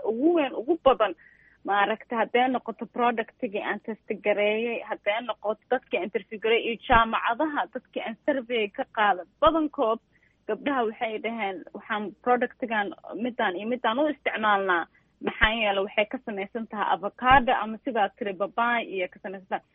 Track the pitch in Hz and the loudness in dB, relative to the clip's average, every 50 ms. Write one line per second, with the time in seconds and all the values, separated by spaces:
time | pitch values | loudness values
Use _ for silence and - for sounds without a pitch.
0 | - 202 226 233 285 339 349 330 277 254 - 190 220 277 339 - - 269 247 - | 0 -2 -2 2 4 4 4 4 2 0 -2 -4 -2 -2 -2 4 4 4 6 6
1 | 214 190 - - - - - _ _ _ _ _ - 190 196 202 202 196 220 - | 4 0 -2 -4 -14 -20 -20 _ _ _ _ _ -4 0 2 2 2 2 0 -4
2 | - - 240 226 208 - - 240 247 262 247 233 - 226 214 - 233 - - 247 | -6 -4 -2 -2 0 2 2 2 2 2 0 -2 -4 -8 -10 -10 -12 -8 -2 0
3 | 240 240 240 226 220 - - _ 262 208 196 208 - 156 202 208 - 226 214 - | 2 2 2 0 -4 -6 -6 _ -6 -6 -4 -4 -4 -4 -6 -6 -6 -10 -12 -10
4 | _ - 214 196 - 208 208 202 208 208 214 220 233 240 226 - - 208 202 - | _ -8 -8 -2 0 0 2 2 2 2 2 0 -2 -2 -4 -6 -8 -8 -10 -6
5 | - 202 208 233 247 233 208 - - 208 214 - _ - 254 254 - _ - 190 | -4 -2 -2 -2 -4 -6 -8 -6 -4 -4 -4 -6 _ -4 -4 -4 -2 _ -4 -4
6 | - 202 - 214 - - 220 196 - 220 233 220 - 226 233 - - - 247 226 | -2 -4 -4 -6 -6 -8 -10 -4 0 2 2 2 0 -2 -6 -6 2 4 6 6
7 | 226 226 220 190 - 208 233 226 311 311 294 262 - - - 247 - _ - - | 6 4 2 0 0 -2 -2 0 -2 -2 -2 -4 -4 -4 -8 -12 -12 _ -8 -8
8 | - 220 226 - _ 302 277 269 226 226 247 226 208 202 - - 262 - - 233 | -6 -6 -8 -4 _ -2 -2 -2 -2 -2 -2 -2 -2 -2 -4 -6 -8 -4 0 2
9 | 208 202 185 180 - - _ _ 285 320 311 320 311 294 - - 247 220 226 226 | 2 4 2 0 -4 -10 _ _ 4 4 6 4 2 -2 -2 0 0 0 0 -2
10 | - _ _ _ _ _ _ _ _ - 214 - 190 294 285 254 233 214 220 - | -4 _ _ _ _ _ _ _ _ -6 -6 -4 -4 -2 0 0 0 -2 -2 -4
11 | 220 220 220 214 - 220 233 226 208 196 190 170 - - - 214 - - 220 208 | -6 -6 -4 -6 -6 -6 -6 -4 -4 -6 -6 -8 -12 -16 -16 -14 -8 -6 -6 -4
12 | 208 185 - - - 247 247 247 247 - - _ 262 220 226 214 202 196 - - | -4 -6 -10 -4 0 2 2 2 2 -2 -4 _ -6 -4 -2 -2 -2 -4 -6 -12
13 | - - - 180 233 247 226 - 226 190 180 190 208 226 247 240 - 220 220 269 | -14 -12 -8 -6 -6 -6 -2 -2 -2 -2 -2 -4 -4 -4 -4 -2 0 0 2 2
14 | 311 311 - - - 240 - 208 220 214 202 196 196 190 175 170 - - _ _ | 0 0 -2 -4 -4 -6 -4 0 2 2 2 4 2 2 0 0 0 -4 _ _
15 | _ _ _ _ - - - - 226 214 226 233 220 202 196 196 196 208 - 220 | _ _ _ _ -6 -6 0 2 2 2 2 2 0 0 2 0 -2 0 0 -2
16 | 208 - - 254 - 240 208 196 196 - - 226 226 - 220 208 190 - - 160 | -2 0 -4 -8 -8 -8 -8 -8 -8 -8 -8 -8 -8 -8 -6 -4 -2 0 0 -2
17 | 185 202 - - 247 254 269 277 240 254 240 - 208 220 220 208 _ 285 220 226 | -2 -6 -8 0 4 8 8 8 8 6 2 0 0 -4 -8 -8 _ -4 0 0
18 | 196 202 - - - 202 190 165 202 185 - 233 233 240 240 233 214 - 190 190 | 0 0 -2 -6 -8 -6 -4 -4 -6 -4 -2 -2 0 0 0 -2 -2 -4 -6 -6
19 | 180 - - - - 196 190 196 190 - 214 - - _ _ | -6 -6 -8 -12 -14 -12 -12 -14 -10 -8 -8 -8 -8 _ _